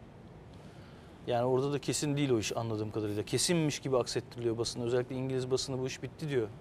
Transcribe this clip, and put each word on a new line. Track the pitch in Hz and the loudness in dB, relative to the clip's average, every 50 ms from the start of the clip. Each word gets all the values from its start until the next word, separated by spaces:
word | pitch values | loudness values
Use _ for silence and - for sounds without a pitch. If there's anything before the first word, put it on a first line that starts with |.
| - - - - - - - - - - - - - - - - - - - - - - - - - | -18 -20 -18 -18 -18 -18 -18 -18 -18 -18 -18 -16 -16 -16 -16 -18 -18 -18 -18 -18 -18 -18 -18 -8 -2
Yani | 123 123 117 123 | 0 2 4 4
orada | 127 131 127 139 143 | 6 4 4 4 2
da | 147 135 | 0 0
kesin | - - 131 - 156 147 139 | 0 0 0 0 2 2 2
değil | 143 147 131 | 2 4 4
o | 123 110 | 4 4
iş | 101 - - | 4 2 0
anladığım | 120 113 113 110 104 110 107 | -2 -2 0 0 -2 -2 -2
kadarıyla. | 107 113 107 104 101 107 | -2 -2 -2 0 0 -2
Kesinmiş | 104 - - 120 - - 175 165 156 147 131 - | 0 0 2 2 4 4 4 4 4 2 2 0
gibi | - 139 131 123 | 0 2 2 2
aksettiriliyor | 117 - - 123 - - - 123 117 117 113 117 | 2 2 -2 -4 -4 -6 -4 -2 0 0 2 2
basın. | 117 - - 127 | 0 -2 -2 -2
Özellikle | 120 117 123 123 123 - 131 | 0 2 2 2 2 0 -2
İngiliz | 127 131 131 131 127 127 127 | -4 -2 -2 0 -2 0 0
basını | 131 127 - - 131 127 | 0 0 0 0 -2 -2
"Bu | 127 | -2
iş | 135 - - | -4 -4 -6
bitti." | - 123 - - 165 147 | -8 -10 -8 -6 -4 0
diyor | 143 123 110 104 117 - | 0 0 0 0 -4 -10